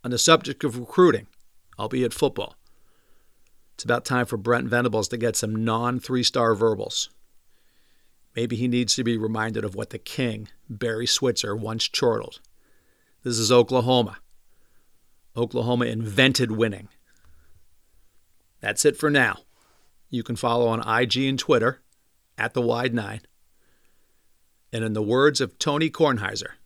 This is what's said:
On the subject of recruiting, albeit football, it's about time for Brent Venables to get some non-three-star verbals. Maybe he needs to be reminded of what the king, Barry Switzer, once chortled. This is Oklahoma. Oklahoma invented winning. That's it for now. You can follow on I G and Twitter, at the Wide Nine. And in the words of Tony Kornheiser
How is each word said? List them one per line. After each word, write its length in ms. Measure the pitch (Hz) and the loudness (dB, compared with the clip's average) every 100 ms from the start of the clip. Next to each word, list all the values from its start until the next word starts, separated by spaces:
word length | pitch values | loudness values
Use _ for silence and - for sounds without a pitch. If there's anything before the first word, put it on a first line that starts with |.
On 80 | 123 | -4
the 80 | 120 | 0
subject 440 | - 160 - 139 | 4 4 2 -6
of 140 | 147 120 | -6 -6
recruiting, 480 | 120 - 180 113 110 - - - _ - | -4 4 6 4 -4 -20 -20 -20 _ -10
albeit 340 | 110 131 117 | -6 -2 -2
football, 420 | - 139 - 104 - _ - - _ _ - _ _ _ - _ | 0 -2 -2 -10 -14 _ -20 -20 _ _ -20 _ _ _ -20 _
it's 100 | - | -12
about 220 | 113 120 - | -4 -4 0
time 220 | 127 120 | -2 0
for 100 | 113 | -2
Brent 300 | 104 120 127 | 0 0 2
Venables 400 | 120 123 107 95 | 0 2 0 -2
to 100 | 120 | -2
get 180 | 117 107 | -2 -2
some 300 | 113 110 113 | -2 -2 0
non-three-star 880 | 113 120 127 - 127 123 - 117 | 0 0 -4 -2 0 0 2 2
verbals. 560 | 104 113 101 101 - - - - - _ _ _ _ _ _ _ _ _ - | 4 2 2 -4 -6 -8 -12 -20 -20 _ _ _ _ _ _ _ _ _ -6
Maybe 200 | 117 117 | -4 -2
he 120 | 123 | 0
needs 280 | 123 117 - | 0 0 0
to 80 | |
be 140 | 117 113 | 0 0
reminded 480 | 110 110 110 107 107 | -2 -2 -4 -4 -6
of 80 | |
what 160 | 98 107 | -8 -10
the 80 | 117 | -12
king, 520 | - - 123 107 107 - - | -10 -4 -4 -4 -12 -18 -16
Barry 380 | 107 120 110 120 | -6 -4 -2 -2
Switzer, 480 | - 131 117 107 104 | 0 0 0 -4 -4
once 320 | 113 113 - | -6 -4 -4
chortled. 520 | - 127 110 - - - - _ _ _ _ _ _ | 0 2 0 -4 -16 -20 -20 _ _ _ _ _ _
This 160 | 123 113 | -4 -2
is 120 | 110 | 4
Oklahoma. 680 | 123 113 127 120 127 101 95 - - _ _ _ - _ _ _ _ _ 120 | 6 6 0 4 2 2 -6 -20 -20 _ _ _ -20 _ _ _ _ _ -6
Oklahoma 500 | 120 120 117 123 120 | -4 -2 0 0 0
invented 680 | 113 110 98 131 135 120 | -2 -4 2 2 2 -2
winning. 380 | 107 113 98 101 _ _ _ - - - - - _ _ _ - _ _ _ _ _ | 0 0 -2 -16 _ _ _ -20 -20 -20 -20 -20 _ _ _ -20 _ _ _ _ _
That's 240 | 104 107 151 | -6 2 2
it 100 | 139 | 2
for 140 | 151 | 2
now. 300 | 143 117 - _ _ _ _ _ _ _ | 4 2 0 _ _ _ _ _ _ _
You 120 | 123 | -8
can 120 | 113 120 | -4 -2
follow 320 | 120 117 117 | 0 2 2
on 140 | 113 | 0
I 240 | 113 113 127 | 0 0 2
G 220 | 123 135 | 0 0
and 100 | 135 | -2
Twitter, 440 | - 127 113 - _ _ _ _ _ - | 2 2 2 -2 _ _ _ _ _ -6
at 160 | 113 | -4
the 80 | 135 | 0
Wide 320 | 120 117 127 | 0 0 0
Nine. 280 | 117 101 104 _ _ _ _ _ _ _ _ _ _ _ _ _ _ _ | -2 -4 -10 _ _ _ _ _ _ _ _ _ _ _ _ _ _ _
And 120 | 117 | -6
in 100 | 110 | -4
the 80 | 107 | -2
words 400 | 107 127 143 139 | 0 4 4 4
of 160 | 131 _ | -4 _
Tony 300 | 156 147 160 | -2 0 -2
Kornheiser 640 | - 151 120 98 104 - - | 2 2 2 -4 -8 -12 -16